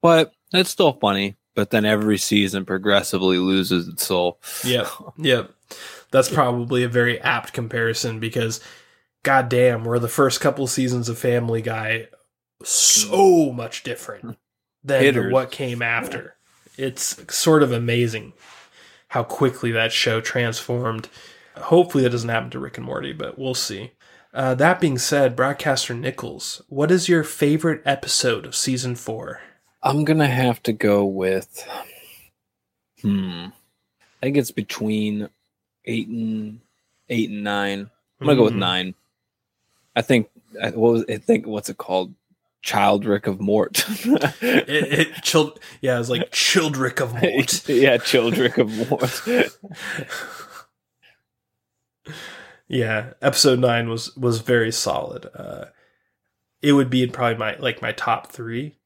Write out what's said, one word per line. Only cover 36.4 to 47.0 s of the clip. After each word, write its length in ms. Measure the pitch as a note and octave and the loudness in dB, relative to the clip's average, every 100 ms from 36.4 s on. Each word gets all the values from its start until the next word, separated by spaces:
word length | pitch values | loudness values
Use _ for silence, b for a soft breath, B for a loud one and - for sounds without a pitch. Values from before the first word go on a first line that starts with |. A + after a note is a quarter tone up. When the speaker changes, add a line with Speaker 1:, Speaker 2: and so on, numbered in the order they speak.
| G#2+ A2 _ _ _ _ _ | -8 -14 _ _ _ _ _
Speaker 1:
eight 200 | A#2+ G2+ | -4 -2
and 120 | G#2 | -4
nine. 460 | G#2 G2+ G2+ G2 G#2 _ _ _ | -4 -2 -2 -4 -10 _ _ _
I'm 60 | D3 | 2
gonna 100 | C3+ | 4
go 60 | |
with 100 | A2 | 4
Speaker 2:
Mm. 40 | A2 | 2
Speaker 1:
nine. 360 | F#2 F2+ F#2 F#2 _ _ _ _ _ _ _ _ _ - | 0 -2 -4 -10 _ _ _ _ _ _ _ _ _ -4
I 60 | |
think, 260 | A#2 B2+ G#2+ _ _ - | 2 2 0 _ _ -8
I, 80 | A#2+ | -6
what 220 | - A#2 | 2 2
was, 120 | A#2 A2 | 2 0
I 80 | A2 | -6
think, 300 | - A3+ A2 | 0 0 0
what's 220 | G#2+ - | -8 -8
it 80 | G2+ | -12
called? 360 | - - F#2 - _ _ _ _ | -2 -2 -2 -10 _ _ _ _
Childrick 600 | - A2 G2+ G#2 G#2 G2+ G#2+ | -4 2 4 4 2 0 0
of 140 | F#2+ | -4
Mort. 420 | G2 G#2+ - - - | 0 2 2 -2 -4
<laughs> 180 | G#3 A3+ C#4+ C#4 - | -4 0 2 2 0
Speaker 2:
It, 260 | A#3+ B3+ - D3+ C#3 D3 | 0 0 2 -2 0 0
it, 240 | D#3+ - | 0 -2
child-, 360 | - E3 D3+ - B B | 0 2 0 -4 B B
yeah, 140 | C3 B2 | -2 0
it 40 | |
was 100 | A#2+ | 0
like 200 | A#2+ - | -2 -2
Childrick 680 | - - F#3 D#3 C3+ B2+ - | 0 2 2 2 0 -2 -2